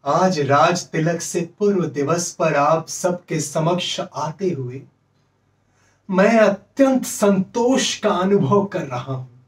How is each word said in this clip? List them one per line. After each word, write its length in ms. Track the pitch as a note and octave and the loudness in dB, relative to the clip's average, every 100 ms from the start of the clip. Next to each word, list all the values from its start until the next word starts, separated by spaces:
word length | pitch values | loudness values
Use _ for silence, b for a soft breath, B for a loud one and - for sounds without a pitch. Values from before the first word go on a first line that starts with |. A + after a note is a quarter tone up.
| C#3+ | 0
आज 340 | D#3+ F#3 D#3+ | 2 2 0
राज 460 | C3+ C#3+ E3 - - | 2 4 4 0 -4
तिलक 340 | D#3+ D#3 E3+ | -2 -2 -2
से 200 | - F3+ E3+ _ | -4 -6 -6 _
पूर्व 260 | G#3 F#3+ D#3+ | 0 0 -2
दिवस 440 | C#3 C#3+ E3+ F3 | -2 -2 -2 -4
पर 240 | - D#3+ C#3+ | -2 0 2
आप 320 | D3 D#3+ D#3 | 2 0 -2
सबके 520 | - F3+ F3+ _ D#3+ | -6 -4 -4 _ -6
समक्ष 600 | - E3 D#3+ F3+ - - | -4 -2 0 -2 -4 -6
आते 500 | - C#3 D3+ - F#3+ | -8 -8 -8 -4 -6
हुए 320 | C3+ B2 C3+ - _ _ _ _ _ _ _ _ _ _ _ - | -4 -8 -12 -18 _ _ _ _ _ _ _ _ _ _ _ -4
मैं 280 | F#3 G#3 A3+ | 2 4 6
अत्यंत 640 | G#3 G3+ _ - C4+ C4 - | 4 2 _ 2 2 4 -2
संतोष 920 | - G#3 F#3+ F#3 A#3+ A#3+ A#3+ - - | 0 2 2 0 0 2 2 0 -2
का 160 | G#3+ | -2
अनुभव 520 | F3 F#3+ G3 C3+ G3+ G3 | 0 2 2 4 2 0
कर 220 | F#3+ C#3+ | -6 -6
रहा 260 | B2+ - | -8 -8
हूं। 140 | C3 - - | -10 -10 -20